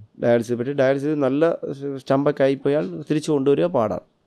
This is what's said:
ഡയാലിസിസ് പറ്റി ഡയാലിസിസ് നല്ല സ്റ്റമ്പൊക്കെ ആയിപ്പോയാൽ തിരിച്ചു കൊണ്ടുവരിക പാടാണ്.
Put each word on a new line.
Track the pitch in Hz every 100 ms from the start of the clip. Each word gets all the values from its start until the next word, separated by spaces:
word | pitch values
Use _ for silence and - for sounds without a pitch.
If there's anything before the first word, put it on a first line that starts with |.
| 104 -
ഡയാലിസിസ് | 120 120 117 120
പറ്റി | 120
ഡയാലിസിസ് | 143 131 139 143 151
നല്ല | 131 139 165 - - 139 139 135
സ്റ്റമ്പൊക്കെ | - 135 143 143
ആയിപ്പോയാൽ | 135 139 143 143 185 170
തിരിച്ചു | 151 156 151
കൊണ്ടുവരിക | 147 135 143 175
പാടാണ്. | 175 113 90 - _